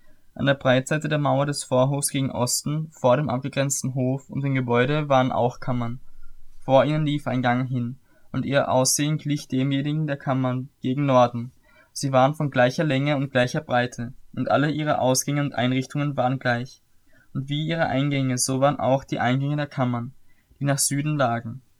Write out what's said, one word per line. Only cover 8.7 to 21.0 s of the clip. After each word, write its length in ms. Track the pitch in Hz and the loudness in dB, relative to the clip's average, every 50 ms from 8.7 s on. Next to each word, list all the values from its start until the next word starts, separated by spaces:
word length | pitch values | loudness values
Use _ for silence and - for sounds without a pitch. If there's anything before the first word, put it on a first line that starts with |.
| 101 127 131 - - - 147 151 156 147 | 2 2 2 2 0 0 0 0 0 -2
glich 280 | - 147 143 147 - | -2 -2 -4 -4 -4
demjenigen 640 | - 131 127 131 139 139 139 139 147 151 156 156 143 | -4 -2 0 0 0 0 0 0 0 -2 -2 -2 -2
der 80 | 139 | -4
Kammern 540 | 139 - 135 131 131 131 127 127 127 127 - _ _ | -4 -4 -2 0 0 0 0 -2 -4 -6 -8 _ _
gegen 260 | - 127 127 143 143 | -4 -2 0 0 2
Norden. 460 | 139 131 123 123 120 - 120 117 127 - _ _ _ _ _ _ _ - | 4 6 6 6 4 2 -2 -8 -8 -12 _ _ _ _ _ _ _ -8
Sie 180 | - - 139 | -6 -4 2
waren 240 | 131 127 131 143 151 | 4 4 4 4 4
von 160 | - 156 139 | 0 -2 0
gleicher 320 | - 131 123 127 127 - 165 | 2 4 2 4 2 0 0
Länge 340 | 151 135 131 139 147 151 | 2 2 2 2 0 0
und 140 | 135 139 135 | 0 -2 0
gleicher 300 | - 127 123 123 - 156 | 0 0 0 2 0 -4
Breite, 520 | 151 - 123 120 123 123 - - 120 117 - - - - - | -2 0 0 0 0 0 -4 -8 -10 -10 -12 -16 -20 -10 -6
und 160 | - 127 - | -4 0 2
alle 220 | 110 123 143 156 143 | 2 2 2 0 0
ihre 260 | 147 151 156 143 - | -2 -2 0 0 2
Ausgänge 420 | 117 127 127 - - - 143 147 | 2 2 2 0 0 -2 -2 -2
und 140 | 143 139 - | -2 -2 -2
Einrichtungen 640 | - 120 127 127 131 127 - - 147 143 147 135 | -2 0 0 0 0 -2 -4 -4 -4 -4 -2 -2
waren 240 | 135 123 127 135 131 | 0 0 0 0 -2
gleich. 420 | - 127 120 117 131 - - - _ _ _ _ _ _ - - _ _ - | -2 -2 -2 -2 -4 -8 -14 -20 _ _ _ _ _ _ -20 -20 _ _ -8
Und 160 | 139 131 139 | -8 -6 -4
wie 200 | 143 147 156 156 | -4 -4 -2 -2
ihre 180 | 165 165 165 | -2 0 0
Eingänge, 500 | - - 131 139 143 143 135 135 131 127 | 0 0 0 0 0 0 0 0 0 0
so 240 | 123 - - 131 131 | -2 -2 -2 0 2
waren 200 | 139 143 143 - | 2 2 2 0
auch 240 | - 120 131 139 131 | 0 0 0 0 0
die 160 | - - - | -4 -4 -2
Eingänge 360 | 104 120 127 135 139 143 147 | 0 0 0 0 0 -2 -2
der 120 | 151 147 143 | -4 -4 -4
Kammern, 460 | - 143 127 123 123 117 117 131 - - - - - _ _ _ _ - | -4 -2 -2 0 -2 -2 -6 -8 -12 -16 -20 -20 -20 _ _ _ _ -4
die 60 | 139 | 0
nach 140 | 143 135 135 | 0 0 0
Süden 380 | - - 139 139 | 0 0 0 -2